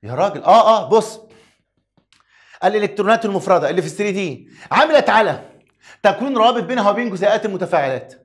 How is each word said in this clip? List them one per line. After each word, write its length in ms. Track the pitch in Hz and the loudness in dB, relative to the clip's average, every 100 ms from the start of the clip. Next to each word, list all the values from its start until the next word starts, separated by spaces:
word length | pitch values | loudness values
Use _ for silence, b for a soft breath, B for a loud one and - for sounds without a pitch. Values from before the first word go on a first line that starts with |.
يا 100 | 104 | -10
راجل، 300 | 127 190 - | -4 -2 -2
آه، 340 | - 208 214 220 | 4 6 6 2
آه، 120 | 175 | 4
بص. 300 | 220 - - - b b b _ _ _ _ _ _ b b b b | 0 0 -12 -20 b b b _ _ _ _ _ _ b b b b
الإلكترونات 600 | 185 214 208 202 196 226 220 | -2 0 -4 -4 0 0 0
المفردة 440 | 196 - 180 147 | -4 0 0 2
اللي 120 | 175 | -2
في 80 | 160 | -4
ثري 220 | 156 208 | -6 -4
دي 380 | 196 180 123 B B B | -4 -6 -10 B B B
عملت 380 | 226 311 294 285 | 0 2 2 2
على 300 | 214 208 143 - _ _ _ b b | 2 0 -2 -10 _ _ _ b b
تكوين 340 | 208 196 269 254 | -2 0 -4 2
روابط 260 | 226 240 | 2 2
بينها 260 | 175 247 202 | -4 -2 0
وبين 200 | 208 240 | 0 -4
جزيئات 360 | 185 196 220 220 | -2 0 0 -2
المتفاعلات 680 | 190 170 170 139 131 - - | -6 -2 -2 -2 -6 -10 -20